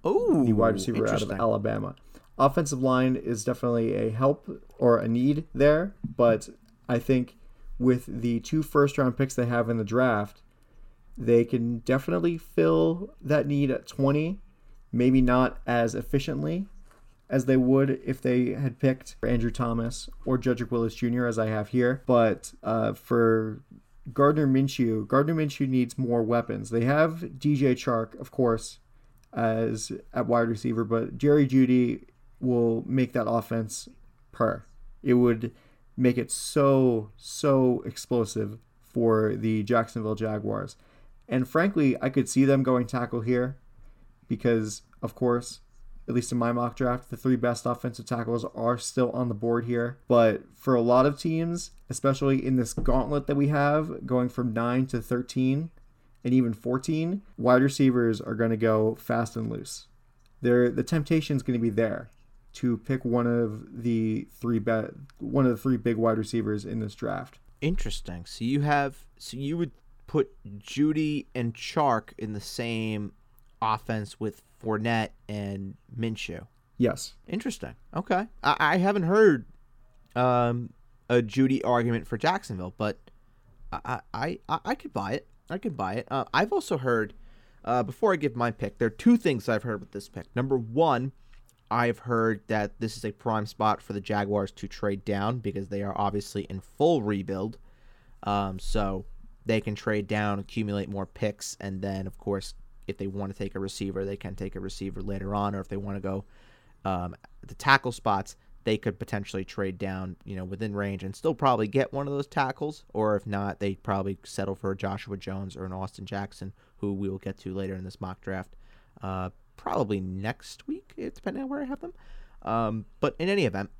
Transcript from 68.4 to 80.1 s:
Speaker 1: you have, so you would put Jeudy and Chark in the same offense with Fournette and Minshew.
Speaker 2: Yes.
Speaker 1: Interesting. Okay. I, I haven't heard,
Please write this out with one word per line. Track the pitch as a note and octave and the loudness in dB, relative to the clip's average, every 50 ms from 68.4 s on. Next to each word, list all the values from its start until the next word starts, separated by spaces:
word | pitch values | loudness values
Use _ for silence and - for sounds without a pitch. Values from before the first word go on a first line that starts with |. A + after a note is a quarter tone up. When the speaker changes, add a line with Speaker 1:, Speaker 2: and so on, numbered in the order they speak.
| A2+ | -4
Speaker 1:
you | A#2+ C#3 C#3+ | -2 0 0
have, | C#3+ D3+ D3 C#3+ C#3 C#3 C3+ - - - _ - | 2 2 2 2 0 -2 -4 -10 -20 -20 _ -20
so | - - A#2 | -16 -14 -10
you | B2+ C#3 C#3 D#3+ E3+ | -8 -6 -4 -4 -4
would | F3 - - _ _ - - - - - | -4 -4 -8 _ _ -20 -20 -20 -8 -2
put | - D3+ - - - - - G2+ G2+ | 0 0 0 0 -4 -20 -18 -16 -16
Jeudy | G2+ - - - C3+ D3 D#3 D#3 D#3 D#3 D3+ D3+ C#3+ - - - | -16 -14 -6 0 2 2 2 2 0 0 -2 -2 -4 -6 -6 -6
and | B2+ A#2+ A#2 A2+ | -4 -4 -4 -4
Chark | - - - - E3 D3 C#3 A#2 A2 - - - | -8 -8 -4 -2 0 2 2 2 0 -2 -6 -12
in | - A2 G#2+ G#2 | -10 -8 -8 -8
the | G2+ | -8
same | - - - - A#2 A#2 A2+ A2 A2 A2 G#2+ G#2+ G#2 G2 - _ _ _ _ _ - _ _ - | -10 -10 -8 -6 -6 -4 -4 -4 -4 -4 -4 -4 -6 -8 -12 _ _ _ _ _ -20 _ _ -4
offense | A2+ A2 A2 G#2+ - - A2 G#2+ G#2 G2+ - - | -2 -2 -2 -2 -2 -4 -4 -4 -6 -8 -8 -8
with | G#2+ G#2+ - - _ _ _ _ | -8 -8 -8 -10 _ _ _ _
Fournette | - A2 G#2+ G#2 G#2+ A#2 A#2 A2+ A2 - - - _ | -4 -4 -2 -2 0 0 0 0 -2 -4 -8 -14 _
and | - G#2 G#2 G2+ G2 G2+ G2 G2 F#2+ - - _ - A#2+ | -10 -8 -6 -6 -6 -6 -8 -8 -10 -14 -18 _ -14 -8
Minshew. | A#2 A2+ A2+ A2 G#2 - - F2 - - - _ _ _ _ _ - | -6 -4 -4 -4 -6 -8 -10 -12 -12 -14 -18 _ _ _ _ _ 0
Speaker 2:
Yes. | B2 A2 - - - - - - - | 0 0 0 -2 -10 -14 -16 -18 -12
Speaker 1:
Interesting. | - - A3 - C4+ - - - - - - - - - | -8 -8 -6 -6 -6 -8 -8 -12 -14 -14 -16 -16 -10 -8
Okay. | - F#3 - G3 F#3 A3 A3+ - - - | -6 -2 -2 -2 -2 -2 -4 -8 -4 0
I, | C#3 C#3+ - | 0 2 2
I | D#3 D3 E3+ | 2 2 4
haven't | F#3 F3+ G3 G3+ G#3 E3+ | 4 2 2 2 0 2
heard, | E3 F#3+ A3 A3 G3 D3 A#2 - - - - _ _ _ - - _ _ - - _ | 4 6 8 8 8 8 6 0 -8 -20 -20 _ _ _ -20 -20 _ _ -20 -16 _